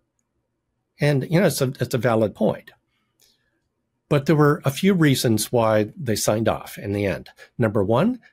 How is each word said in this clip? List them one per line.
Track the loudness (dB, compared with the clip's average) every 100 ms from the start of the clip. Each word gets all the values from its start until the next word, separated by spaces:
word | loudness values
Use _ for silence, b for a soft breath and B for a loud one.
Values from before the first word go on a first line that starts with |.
| _ _ _ _ _ _ _ _ _ -4
And, | 0 0 0
you | 0
know, | 2
it's | 0
a, | -4 -4
it's | -4 -2
a |
valid | 0 2 0 -2
point. | -2 -4 -10 _ _ _ _ _ _ _ _ _ _ _ _ _ -2
But | -2 2
there | 4
were | 4 2 -2
a |
few | -2 0
reasons | 4 4 2 2 0 0
why | 0 2 2 0 -6
they | -6 -2
signed | 0 0 0
off | -2 -6 -12
in | -6
the | -4 -2
end. | -4 -10 B B -2
Number | -2 0
one, | 0 0 0 -4 b